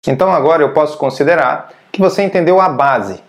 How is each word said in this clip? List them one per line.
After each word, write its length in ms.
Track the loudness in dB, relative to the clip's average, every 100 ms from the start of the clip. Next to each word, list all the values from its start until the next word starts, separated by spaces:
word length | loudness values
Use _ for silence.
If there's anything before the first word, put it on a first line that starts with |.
| -4
Então 260 | 0 0
agora 300 | 2 2 2
eu 100 | 2
posso 240 | 0 -2 -2
considerar 720 | -6 -2 0 2 0 -2 -10 -20 _
que 80 | -2
você 220 | 0 0
entendeu 380 | -2 0 2 2
a 80 | 2
base 520 | 0 0 0 -4 -12